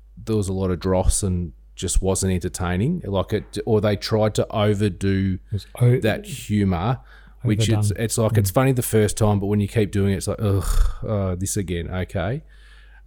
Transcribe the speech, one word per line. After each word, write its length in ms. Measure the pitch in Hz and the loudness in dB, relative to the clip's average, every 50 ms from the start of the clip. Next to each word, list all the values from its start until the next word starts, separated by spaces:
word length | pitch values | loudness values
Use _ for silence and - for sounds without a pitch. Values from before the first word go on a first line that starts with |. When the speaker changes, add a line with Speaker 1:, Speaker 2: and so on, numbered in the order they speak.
| - - - | -20 -20 -20
Speaker 1:
there 180 | - 110 117 110 | -10 -4 -2 0
was 120 | 107 95 95 | 0 0 0
a 40 | 92 | -2
lot 180 | 95 95 92 | -2 0 -2
of 80 | 90 78 | -2 -2
dross 420 | - 92 92 92 92 - - - 104 | 0 0 2 2 2 2 2 2 0
and 300 | 92 90 87 87 80 - - - - - | -2 -2 -2 -4 -6 -10 -16 -20 -20 -12
just 260 | - 95 87 - - | -8 -6 0 0 2
wasn't 320 | 92 95 95 - 98 95 92 | 2 2 0 0 0 0 0
entertaining. 680 | 87 - 85 - - 92 85 90 90 113 156 180 165 - | -2 -2 -4 -6 -4 -4 -2 0 0 0 -2 -2 -4 -6
Like 260 | 98 98 92 87 - 110 | -2 -2 -2 -2 0 -2
it, 240 | 101 - - - 104 - | -4 -4 -6 -10 -8 -2
or 140 | 120 110 104 | 0 2 2
they 160 | 101 104 101 | 2 2 0
tried 380 | - - - 113 107 107 107 - | -2 -2 -2 0 2 2 2 0
to 120 | 123 - - - | -2 -2 -2 -2
overdo 880 | 110 104 107 104 98 107 101 85 - 98 98 98 95 98 95 92 - - - | 0 2 2 2 2 0 0 0 -2 0 0 0 2 0 0 -2 -4 -6 -6
Speaker 2:
It 20 | 107 | -8
was 140 | 95 - - - - | -8 -8 -10 -2 2
o-, 200 | 123 120 123 98 | 4 4 4 4
Speaker 1:
that 260 | 113 110 90 - - | 2 0 -2 -2 -6
humour, 760 | - 135 - - - 104 104 101 95 90 82 92 120 127 - - - - - - - - - - | -10 -10 -10 -4 -2 0 2 2 2 2 0 0 -2 -2 -4 -6 -14 -20 -20 -20 -20 -14 -6 -2
which 260 | 107 107 107 107 113 | 0 0 2 2 2
it's, 220 | 110 107 104 101 | 2 2 2 0
Speaker 2:
overdone. 120 | - - 117 | 0 -2 -2
Speaker 1:
it's 140 | 107 - | -2 0
like, 140 | 120 110 104 113 | 0 0 2 2
Speaker 2:
Mm. 40 | 104 | 2
Speaker 1:
it's 120 | 101 95 | 2 2
funny 200 | - 135 131 135 | 2 2 4 4
the 100 | 131 120 | 2 2
first 360 | - - 107 110 107 104 - | 0 2 2 2 2 2 2
time, 220 | - 110 104 104 98 | 2 2 2 2 2
but 60 | 98 | 0
when 120 | 101 104 104 | 0 0 0
you 80 | 101 | 0
keep 240 | - - 117 104 85 | 0 0 0 0 2
doing 220 | - 98 98 101 98 | 0 0 2 2 0
it, 40 | |
it's 100 | 85 - | 0 -2
like, 140 | 101 - - | -4 -4 -2
"Ugh, 640 | 110 101 98 98 - - - - - - - - 120 | 0 0 2 2 2 2 4 4 4 2 0 -4 -4
uh, 280 | 110 107 101 95 95 90 | -4 -2 0 0 -2 -2
this 200 | 87 98 - - | -2 -4 -4 -2
again, 340 | 107 92 87 87 85 80 76 | -4 -4 -2 -4 -4 -4 -4
okay." 540 | 87 92 90 - - 95 82 104 131 156 - - - - - - - - - - - - - | -4 -4 -4 -4 -4 -4 -2 -2 -4 -6 -8 -14 -20 -20 -20 -20 -20 -20 -20 -20 -20 -12 -6